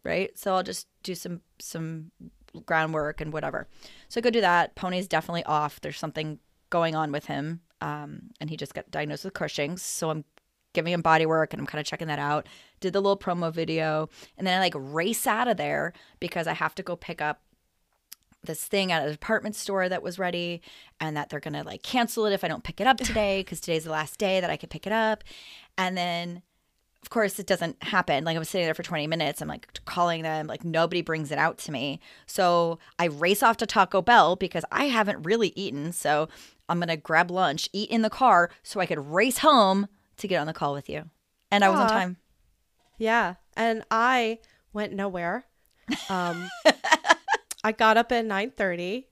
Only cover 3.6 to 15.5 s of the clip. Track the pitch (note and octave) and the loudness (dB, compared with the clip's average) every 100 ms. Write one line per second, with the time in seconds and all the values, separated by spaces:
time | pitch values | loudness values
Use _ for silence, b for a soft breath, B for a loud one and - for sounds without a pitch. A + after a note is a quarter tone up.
3.6 | - B B B B - A#3+ A#3 F#3+ F3 | -10 B B B B 0 2 4 4 4
4.6 | E3 - F#3 F3+ F#3+ D#3 D#3 E3+ - D3+ | 2 -2 -4 -4 0 -2 -2 -6 0 0
5.6 | D3+ - D3+ D3 D#3 D3 D#3 D3+ _ _ | 0 -6 -10 -8 -8 -6 -8 -8 _ _
6.6 | _ E3+ E3 D#3 D#3 D3 - C#3+ D3+ E3+ | _ 0 2 0 -2 -4 -4 -6 -4 -8
7.6 | _ _ D3+ D3 D3 D3+ - - D3+ D#3 | _ _ -8 -8 -10 -16 -18 -12 -10 -8
8.6 | C#3+ - - D#3 D3+ D3 F#3+ - D3+ - | -8 -10 -8 -6 -6 -6 -8 -6 -6 -4
9.6 | C#3+ F3+ - - E3 D#3 - _ _ _ | -4 -4 -8 -4 -4 -4 -8 _ _ _
10.6 | _ - E3 F3 E3 D#3+ D#3+ D#3+ D#3 - | _ -4 0 0 4 6 6 2 2 -2
11.6 | C#3 D3+ D3 D#3 D#3+ D3 C#3+ D3+ - B | -8 -6 -6 -8 -6 -4 0 -2 -4 B
12.6 | B B F#3 F#3+ G3 G3 - F3 E3 E3 | B B -2 2 2 2 0 -2 -2 -2
13.6 | E3 D#3+ D#3+ D#3 D#3 B B - F#3 F#3 | -2 0 0 -2 -4 B B -6 0 2
14.6 | F#3 D#3 C3+ D3+ F3+ A3 - G#3+ B3 | 2 0 -6 -2 0 0 0 0 2